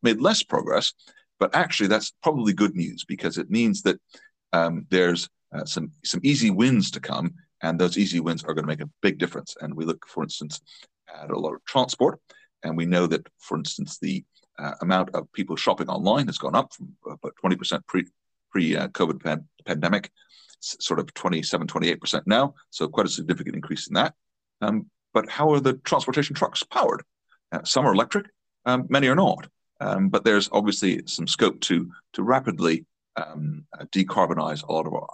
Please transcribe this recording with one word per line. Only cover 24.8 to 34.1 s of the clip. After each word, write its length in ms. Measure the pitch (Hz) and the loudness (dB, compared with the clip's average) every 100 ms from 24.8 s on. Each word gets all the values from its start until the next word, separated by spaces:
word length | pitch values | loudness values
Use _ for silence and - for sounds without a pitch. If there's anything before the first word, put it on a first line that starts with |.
| - _ _ | -6 _ _
but 160 | 110 107 | -2 0
how 240 | - 156 | 2 4
are 60 | 147 | 4
the 140 | 135 | 4
transportation 640 | 131 - 143 131 139 143 147 | 0 0 0 0 -2 -2 -2
trucks 260 | - - | -4 -4
powered? 400 | - 370 - - - _ _ _ _ | -4 0 2 0 -6 _ _ _ _
Uh, 120 | 85 | -6
some 220 | - - 135 | -2 2 4
are 80 | |
electric, 340 | 98 113 202 196 _ _ _ 127 | 4 4 0 -4 _ _ _ 0
um, 200 | 127 131 | 0 2
many 180 | 135 135 | 4 6
are 80 | 143 | 6
not. 320 | 190 - - _ _ - | 4 2 -6 _ _ -8
Um, 300 | 98 98 95 | -2 2 4
but 140 | 98 | 4
there's 260 | 110 104 - | 6 4 4
obviously 500 | 107 104 98 95 85 - | 2 2 2 2 2 -2
some 180 | - 82 | -6 -4
scope 340 | - 107 - | 2 2 2
to, 280 | - 85 87 - _ | 0 0 0 -8 _
to 80 | - | -4
rapidly, 640 | 101 131 131 82 85 80 - _ _ - | 2 2 0 0 0 0 -4 _ _ -10
um, 500 | 78 78 76 - - | -8 -8 -8 -8 -12
uh, 120 | - - | -18 -4
decarbonize 800 | 95 92 | -2 0